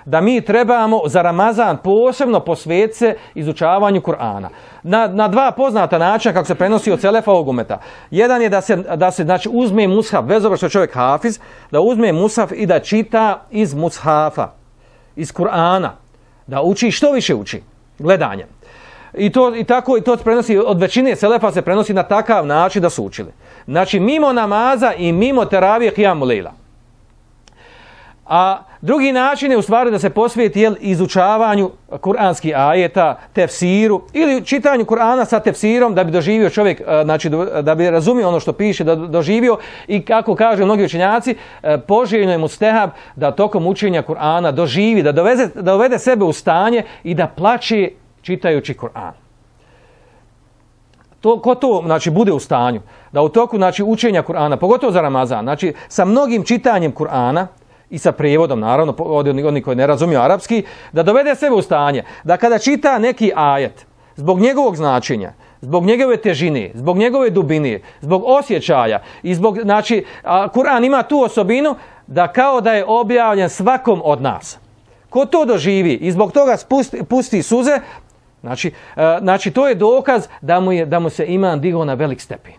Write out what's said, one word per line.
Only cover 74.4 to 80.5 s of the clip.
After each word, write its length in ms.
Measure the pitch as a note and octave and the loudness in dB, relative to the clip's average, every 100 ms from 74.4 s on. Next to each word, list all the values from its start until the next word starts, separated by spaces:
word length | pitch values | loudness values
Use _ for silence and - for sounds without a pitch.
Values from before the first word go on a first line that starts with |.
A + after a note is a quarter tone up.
| - - _ _ _ _ _ | -10 -20 _ _ _ _ _
Ko 160 | B3 C#4 | -2 0
to 200 | E4+ D4+ | 2 2
doživi 480 | A#3 D3+ G3 F3 | 2 2 0 0
i 180 | A#2+ E3+ | 0 -2
zbog 200 | F3 G#3+ | 0 0
toga 260 | C#4+ C#4 A3 | 2 2 0
spusti, 460 | - C4+ A#3+ - | 0 -2 -2 -6
pusti 400 | G3 B3+ B3+ G#3 | -2 -2 0 -2
suze, 360 | C#3 A3+ B3+ C#4+ - - - _ _ _ | 0 0 0 -2 -4 -18 -20 _ _ _
znači, 300 | A#2+ B2+ F3 - - - | -12 -8 -8 -10 -12 0
e, 220 | D#3+ E3+ | 0 2
znači, 300 | F#3+ F#3+ G3 | 0 0 0
to 160 | G3+ C#4 | 0 0
je 80 | G#3+ | 2
dokaz 520 | G#3+ B3+ C4+ B3 E3 - | 2 2 2 -2 -2 -10
da 180 | C#3+ | -2